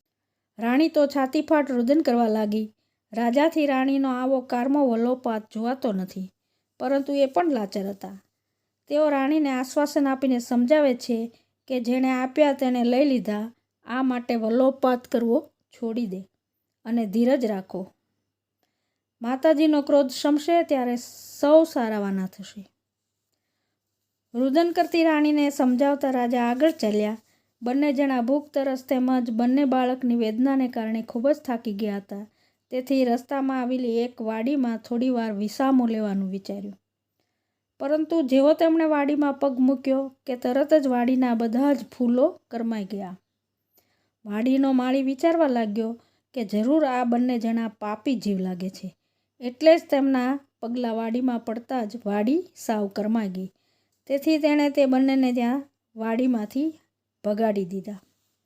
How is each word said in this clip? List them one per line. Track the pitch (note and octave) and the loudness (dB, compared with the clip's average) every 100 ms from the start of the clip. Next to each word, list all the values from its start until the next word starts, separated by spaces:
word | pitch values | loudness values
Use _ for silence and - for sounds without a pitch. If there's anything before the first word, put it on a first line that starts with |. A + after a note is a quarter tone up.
| _ _ _ _ _ - | _ _ _ _ _ -6
રાણી | A3+ B3+ D#4+ | 0 2 2
તો | D4+ C#4+ | 4 2
છાતીફાટ | C#4+ C4 D4+ D4+ D#4 C#4+ | 2 -2 -2 0 0 2
રુદન | B3 A#3 D4 | 0 2 2
કરવા | C#4+ A#3+ A#3 | 2 2 2
લાગી. | G#3+ G#3+ G#3+ G#3+ _ _ _ _ | 0 -2 -2 -6 _ _ _ _
રાજાથી | G#3+ A#3 B3 D#4+ D#4+ C#4+ | -4 0 2 2 2 0
રાણીનો | C4 C4+ C#4 C4+ | 2 0 0 0
આવો | B3 B3+ C4+ | -2 0 -2
કારમો | B3+ B3 C4 C#4+ C4+ | -2 -4 0 2 2
વલોપાત | A3+ A#3 B3+ B3 A3 G#3+ | 2 0 -2 -2 -6 -6
જોવાતો | G#3+ A#3 B3+ B3 | -6 -4 -2 -2
નથી, | F#3+ F#3 F#3+ F#3+ _ _ _ _ - | -2 -4 -8 -12 _ _ _ _ -8
પરંતુ | B3+ C#4 C#4 | -2 -2 0
એ | C#4 C4+ | 0 0
પણ | F4 F4 | 2 0
લાચાર | B3+ G3+ G#3 F#3+ | 0 -2 -6 -6
હતા. | G3 F#3+ G3 _ _ _ _ _ _ - | -8 -14 -18 _ _ _ _ _ _ -4
તેઓ | D4 D4+ | 0 2
રાણીને | C#4 C4+ D#4 C#4+ | 2 2 2 0
આશ્વાસન | B3+ C4 D4+ D4 D4+ C#4 | -2 -4 -2 0 0 0
આપીને | C4+ C4+ B3 | 0 0 -2
સમજાવે | A#3+ B3 B3 D4+ C#4+ | 0 0 4 4 4
છે | A#3+ - A3+ A#3 - _ _ - | 0 -4 -6 -6 -12 _ _ -8
કે | B3+ | -6
જેણે | A#3 B3+ C4 | -2 0 0
આપ્યા | B3+ C4 C#4 D4 | 0 -2 2 2
તેણે | C#4 B3+ B3 | 2 0 0
લઈ | A#3+ B3 | 2 2
લીધા, | C#4+ B3+ F#3+ G#3 A3+ - _ _ - | 2 2 -2 -6 -6 -12 _ _ -10
આ | B3 | -4
માટે | C4 B3 A#3+ | -2 -2 -4
વલોપાત | A#3 A3 A#3 C4 C4 B3+ B3 - | -4 0 2 2 2 0 -2 -2
કરવો | A#3 A3+ B3+ - _ _ | -2 2 0 -2 _ _
છોડી | - A3+ A3+ A3+ | -10 -8 -4 -6
દે | F#3+ F#3+ _ _ _ _ _ | -8 -14 _ _ _ _ _
અને | A3+ A#3 G#3+ | -4 -2 0
ધીરજ | G#3 A#3+ C#4 A#3+ | 2 2 2 0
રાખો. | G3 F#3+ F3+ F#3+ _ _ _ _ _ _ _ _ _ _ _ _ - | -4 -8 -12 -12 _ _ _ _ _ _ _ _ _ _ _ _ -12
માતાજીનો | A#3 C4 D#4+ D4 D#4 D4 | -6 0 2 4 4 2
ક્રોધ | C#4+ C#4+ C#4 | 4 2 2
શમશે | - D4 D4 D4 E4+ | 0 0 0 2 2
ત્યારે | E4 C#4 B3 A#3+ - - - - | 2 0 -2 -4 -8 -20 -20 -2
સૌ | C#4+ D#4 | 6 6
સારાવાના | D#4+ C#4+ A3+ G#3+ G3+ F#3+ F#3+ | 6 0 -2 -2 -2 -4 -4
થશે. | - F#3+ G#3 F#3+ _ _ _ _ _ _ _ _ _ _ _ _ _ _ _ _ | -8 -18 -18 -20 _ _ _ _ _ _ _ _ _ _ _ _ _ _ _ _
રુદન | A#3+ C4 D4 E4+ | -2 0 2 2
કરતી | E4 E4 E4+ | 2 0 2
રાણીને | D#4+ D4+ D4+ D4 C#4+ | 4 4 4 2 2
સમજાવતા | C#4+ B3+ B3 C#4 C#4+ C#4 | 2 2 2 2 0 -2
રાજા | C4 A#3+ B3 | -2 0 0
આગળ | A#3+ B3+ D#4 | 0 2 0
ચાલ્યા. | D#4+ G#3+ G#3 G#3 A3+ _ _ _ - | 2 -2 0 -2 -4 _ _ _ -10
બંને | A#3+ C4+ D4 | -4 0 0
જણા | C4+ C#4 B3+ | 0 0 0
ભૂખ, | A#3 C#4+ C#4+ | 0 -2 -2
તરસ | C#4+ C4+ C4 | -4 -2 -4
તેમજ | - B3+ B3+ B3+ A#3+ | -2 0 2 0 0
બંને | A3 B3 C4 | 0 2 2
બાળકની | C#4+ B3+ B3+ B3+ B3+ A#3 | 2 2 0 0 0 0
વેદનાને | A3 G#3+ C4 C4+ B3+ | 0 0 0 2 -2
કારણે | B3 A3 A3+ | -4 -6 -6
ખૂબ | A#3 A#3+ C4+ | -6 -2 0
જ | |
થાકી | D4+ - A#3 A#3 | 0 -2 -6 -6
ગયા | G3 G#3+ G3+ | -6 -4 -6
હતા. | G3+ G3+ G#3+ _ _ _ - | -8 -14 -14 _ _ _ -10
તેથી | B3+ B3+ C4+ | -8 -2 0
રસ્તામાં | B3 A#3 - C#4 C4+ C4 | 2 0 -2 -4 -2 -2
આવેલી | B3 B3+ B3 A#3 | -2 -2 -2 -2
એક | B3 - | -2 -6
વાડીમાં | A3 A3 A#3 C#4+ A#3+ A3+ | -6 -4 -2 0 -2 -4
થોડી | - A#3+ C4 | -4 -2 0
વાર | B3 A3+ | -2 -2
વિસામો | G3+ G#3 - C4+ C4 A#3+ | -4 -6 -2 2 2 2
લેવાનું | A3 G#3+ G3 F#3+ | 0 -2 -2 -4
વિચાર્યું. | G3 G3 G3+ G3+ F#3+ _ _ _ _ _ _ _ _ _ - | -6 -10 -12 -12 -16 _ _ _ _ _ _ _ _ _ -8
પરંતુ | C#4 D#4 D#4 E4 | -2 0 0 0
જેવો | C4 C4 C#4 | 2 4 4
તેમણે | D#4+ E4 E4 | 4 4 2
વાડીમાં | D#4 D4+ C#4+ D4 C#4+ | 2 0 0 0 0
પગ | C#4 C#4 B3+ | 0 -2 2
મૂક્યો | B3+ C4 C4+ C4+ C4+ - - | 2 2 0 -2 -2 -10 -10
કે | B3 | -6
તરત | B3+ C4 D4 | -2 0 4
જ | D#4 C4+ | 4 4
વાડીના | B3 A#3+ C4 B3+ | 0 2 2 2
બધા | A#3 A#3 A#3 C#4+ | 0 0 0 2
જ | C4+ | 0
ફૂલો | - - A#3+ B3 D#4 - _ | -2 -4 0 2 2 0 _
કરમાઈ | A#3 A#3 A3 | -8 -6 -6
ગયા. | F#3+ G3+ F#3 F#3+ _ _ _ _ _ _ _ _ _ _ | -6 -8 -10 -14 _ _ _ _ _ _ _ _ _ _
વાડીનો | G#3 G#3 B3 C4+ C4+ | -8 -4 0 2 2
માળી | B3+ B3+ C4+ | 2 2 0
વિચારવા | C4+ C4+ E4 E4 D4 | 0 0 2 2 2
લાગ્યો | A#3+ A3 G#3 A3+ A#3 _ _ _ | 0 -2 -2 -4 -8 _ _ _
કે | - | -10
જરૂર | G#3 G#3 A3+ D#4 D4 | -4 -2 2 2 2
આ | B3 | 0
બંને | B3 A#3+ B3 B3 | 0 0 0 -2
જણા | A3+ A3+ A3+ | -2 -2 -4
પાપી | - G#3 G#3+ D4 | -6 -8 -6 -4
જીવ | A#3+ G#3 F#3+ | -4 -2 -4
લાગે | F#3 F3+ F#3 | -4 -6 -8
છે, | - F#3 - _ _ _ _ | -10 -16 -16 _ _ _ _
એટલે | B3 B3 D#4 E4 | -12 2 6 6
જ | E4+ | 4
તેમના | C#4 C4+ C4 B3 C#4 _ _ | 0 2 0 0 -4 _ _
પગલાં | A#3 B3 A#3 A3 | -8 -4 -4 -4
વાડીમાં | A3+ A#3+ B3+ A#3 | -4 -2 -2 -2
પડતા | A#3 A3+ - C4 | -6 -10 -6 -6
જ | G#3+ A#3 G3+ | -6 -8 -4
વાડી | G3+ G#3+ D#4+ - - | -2 0 0 -2 -10
સાવ | - G#3+ G3 | -4 -4 -4
કરમાઈ | G3+ G#3+ A3+ G3+ | -4 -2 -2 -2
ગઈ. | F#3 F#3+ _ _ _ _ _ - | -6 -10 _ _ _ _ _ -6
તેથી | C#4 D4 D#4 | -2 2 2
તેણે | D4 D4 C#4+ | 2 2 2
તે | C#4+ C4+ | 2 2
બંનેને | C4 C4+ C4+ B3+ | 4 4 2 2
ત્યાં | B3 A#3 C4+ C#4 _ _ A3+ | 2 0 -2 -6 _ _ -8
વાડીમાંથી | A3 A3+ B3+ A#3+ G#3 C4 D#4 - _ _ _ _ | -4 0 0 0 -2 -4 -4 -6 _ _ _ _
ભગાડી | G3+ G#3 A3 G3+ | -4 0 0 0
દીધા. | F3+ G3 F#3 G3+ _ _ _ _ | -4 -6 -10 -14 _ _ _ _